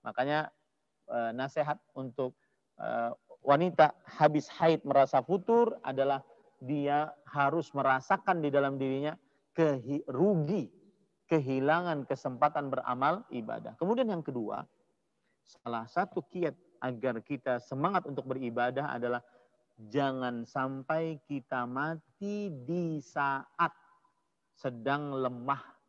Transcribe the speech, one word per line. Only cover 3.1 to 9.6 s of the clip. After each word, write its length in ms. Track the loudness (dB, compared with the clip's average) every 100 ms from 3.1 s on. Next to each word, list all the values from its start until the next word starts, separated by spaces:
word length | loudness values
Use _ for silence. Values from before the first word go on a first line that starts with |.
| -6 _ -10
wanita 480 | 4 4 4 6 6 6 -16
habis 400 | 4 4 4 -2
haid 320 | 0 2 2 4
merasa 320 | 4 6 4
futur 640 | 2 -2 4 4 4 0
adalah 400 | -6 0 0 0 -4 -20 _ _
dia 480 | -4 -2 0 0 -2 -8 -8
harus 480 | 2 2 2 -2
merasakan 640 | 0 2 2 2 0 2 2
di 160 | 4
dalam 240 | 2 2 0
dirinya 400 | -2 0 -2 -6 _ _ _
kehi-, 500 | 2